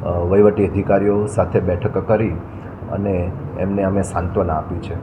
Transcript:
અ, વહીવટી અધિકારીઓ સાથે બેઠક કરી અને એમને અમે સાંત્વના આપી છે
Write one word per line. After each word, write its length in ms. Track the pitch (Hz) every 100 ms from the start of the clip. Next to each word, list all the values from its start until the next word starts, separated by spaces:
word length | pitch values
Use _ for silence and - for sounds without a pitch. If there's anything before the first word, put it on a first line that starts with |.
અ, 60 | 73
વહીવટી 580 | 87 87 98 104 104 98
અધિકારીઓ 580 | 101 95 98 101 101 104
સાથે 340 | - 90 110
બેઠક 380 | 90 87 - - -
કરી 280 | 107 110 80 - - - - -
અને 400 | 90 101 92 87 - - -
એમને 240 | 95 98
અમે 180 | 95 98
સાંત્વના 520 | 90 90 87 104 87
આપી 220 | 80 82 87
છે 180 | - 82